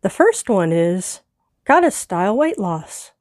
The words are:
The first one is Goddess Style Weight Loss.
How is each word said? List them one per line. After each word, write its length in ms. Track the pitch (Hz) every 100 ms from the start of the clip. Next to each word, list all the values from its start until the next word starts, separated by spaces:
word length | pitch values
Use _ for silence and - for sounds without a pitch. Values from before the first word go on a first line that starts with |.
The 80 | 190
first 380 | - 392 440 -
one 220 | 202 165
is 520 | 165 170 180 180 - _ _ _ _
Goddess 320 | - 294 349 -
Style 400 | - 175 185 233
Weight 200 | 311 359
Loss. 540 | 190 160 - - - _